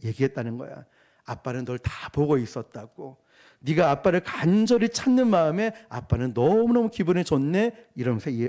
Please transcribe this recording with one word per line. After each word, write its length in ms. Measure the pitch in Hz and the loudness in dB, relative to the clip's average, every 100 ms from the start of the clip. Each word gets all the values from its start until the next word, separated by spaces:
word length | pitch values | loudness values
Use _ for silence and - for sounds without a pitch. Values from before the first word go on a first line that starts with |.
| 113 | -8
얘기했다는 520 | 110 135 135 117 120 | -2 -2 -2 -8 -10
거야. 280 | 139 135 - _ _ _ - | -12 -18 -20 _ _ _ -14
"아빠는 400 | 123 131 127 127 | -10 -8 -8 -8
널 140 | 123 | -8
다 300 | - - - | -8 -10 -6
보고 280 | 143 147 139 | -2 2 0
있었다고. 800 | 110 123 - 117 113 - 139 135 _ _ - _ | -2 -8 -12 -16 -18 -16 -18 -18 _ _ -20 _
네가 280 | 131 160 151 | -2 2 2
아빠를 300 | 139 190 175 | 2 2 0
간절히 640 | - - 165 208 226 240 226 | -2 -2 2 4 4 4 2
찾는 380 | - 262 254 240 | 0 2 4 4
마음에 460 | 175 160 180 220 - - | 4 2 0 -2 -6 -12
아빠는 440 | 117 - 117 127 | -12 -2 -2 0
너무너무 560 | 110 143 220 233 240 220 | 2 4 4 4 2 0
기분이 340 | - 175 180 | 0 0 0
좋네." 480 | 170 143 143 185 233 - _ - | 0 0 2 0 0 -4 _ -6
이러면서 340 | 123 110 147 | -2 -2 -4
이 180 | 117 | -4